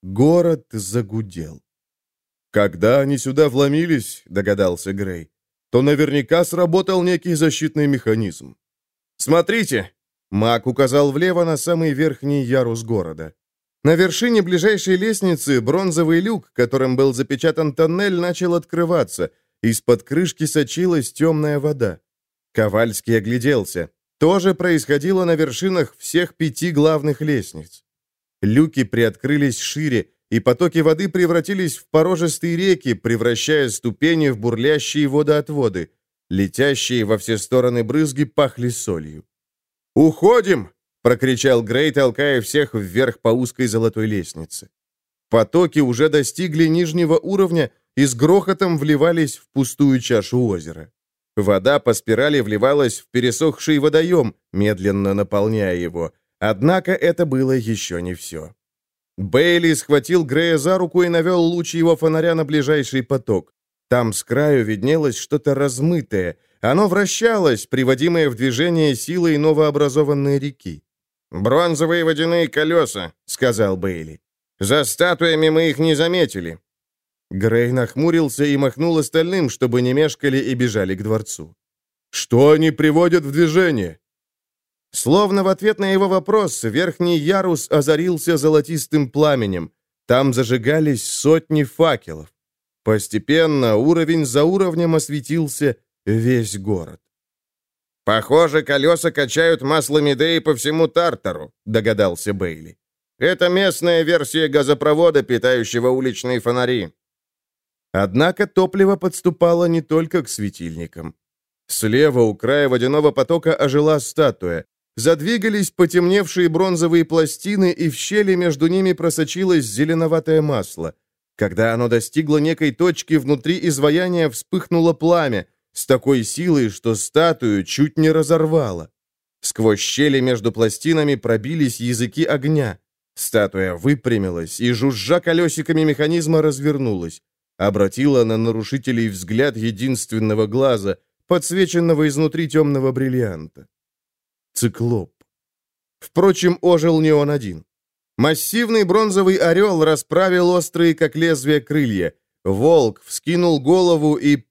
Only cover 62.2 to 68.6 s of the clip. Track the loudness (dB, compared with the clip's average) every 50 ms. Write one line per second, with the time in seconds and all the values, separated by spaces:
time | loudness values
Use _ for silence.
62.2 | 0 0 0 0 -2 -2 -2 -2 0 0 0 0 -2 -2 -4 -4 -2 -2 -4 -4
63.2 | -2 -2 -2 -2 -2 _ _ _ _ _ _ _ _ _ 0 0 0 0 -2 -6
64.2 | -6 -4 -2 0 2 2 2 2 2 0 -2 -2 0 0 0 2 0 -2 -4 -4
65.2 | -6 -4 -4 -2 0 -2 0 0 0 -2 -2 -2 -2 0 0 -2 -4 -4 -4 -4
66.2 | -4 -4 -6 -10 _ _ _ _ -2 0 2 2 2 2 2 0 0 -2 -2 0
67.2 | 0 0 0 2 2 2 0 0 -4 -4 -4 -2 0 0 0 0 0 0 0 0
68.2 | 0 0 -2 -2 -2 -2 0 0